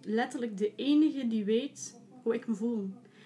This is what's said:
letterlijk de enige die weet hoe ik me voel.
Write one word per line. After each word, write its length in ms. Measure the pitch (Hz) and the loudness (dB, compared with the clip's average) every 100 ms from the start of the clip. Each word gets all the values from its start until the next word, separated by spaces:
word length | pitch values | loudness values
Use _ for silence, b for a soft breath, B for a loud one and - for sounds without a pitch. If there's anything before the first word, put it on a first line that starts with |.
letterlijk 540 | - 220 269 277 233 196 | -2 0 0 -2 -6 -2
de 160 | 208 | -4
enige 520 | - 262 294 311 269 240 | -2 2 6 4 2 -2
die 180 | 220 | 0
weet 560 | 202 226 285 - - - - - | 2 0 0 -8 -16 -16 -20 -6
hoe 120 | 226 | -2
ik 120 | 233 233 | -2 -2
me 80 | |
voel. 360 | 196 233 226 196 190 - B | -2 -2 -2 -4 -8 -16 B